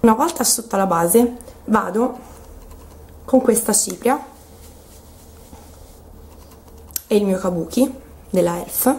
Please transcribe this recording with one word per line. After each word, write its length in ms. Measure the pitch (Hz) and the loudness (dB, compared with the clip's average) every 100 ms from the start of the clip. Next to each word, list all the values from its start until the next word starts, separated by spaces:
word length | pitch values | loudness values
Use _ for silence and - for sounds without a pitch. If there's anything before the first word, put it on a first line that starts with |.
Una 120 | 233 | 4
volta 300 | 220 330 - | 4 0 -2
asciutta 340 | 247 - - 196 | -2 -2 -2 -2
la 80 | 190 | 0
base, 520 | 165 170 220 240 - - - - | 0 2 4 2 -2 -18 -18 -2
vado 520 | 214 180 196 247 - - - - - - - - - - - - | 0 0 -4 -4 -6 -18 -20 -20 -20 -20 -20 -20 -20 -20 -20 2
con 160 | 262 | 2
questa 320 | 254 226 - | 4 0 0
cipria 500 | 208 - 185 233 277 - - - - - - - - - - - - - - - - - - - - - - - - - - - - - | -2 -2 -4 -2 -2 -6 -20 -20 -20 -20 -20 -20 -20 -20 -20 -20 -20 -20 -20 -20 -20 -20 -20 -20 -20 -20 -20 -20 -20 -20 -20 -14 -14 0
e 80 | 208 | 0
il 100 | 202 | 2
mio 120 | 185 | 0
kabuki 560 | 185 175 160 - 269 - - - - | -2 -4 -2 0 0 -2 -18 -20 -2
della 300 | 185 170 175 | 0 0 -2
Elf 260 | - - 247 | -6 -2 0